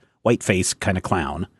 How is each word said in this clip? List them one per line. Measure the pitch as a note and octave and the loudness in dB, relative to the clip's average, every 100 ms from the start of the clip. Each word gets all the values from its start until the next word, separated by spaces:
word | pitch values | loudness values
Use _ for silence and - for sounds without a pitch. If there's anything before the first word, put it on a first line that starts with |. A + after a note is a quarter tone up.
| _ _ | _ _
white | A2+ A2+ | 0 2
face | - F#2 F#2 | 2 2 0
kinda | - G#2 F#2 | -2 -2 -2
clown. | - F#2+ C#2 D2+ - | -2 -2 -2 -6 -10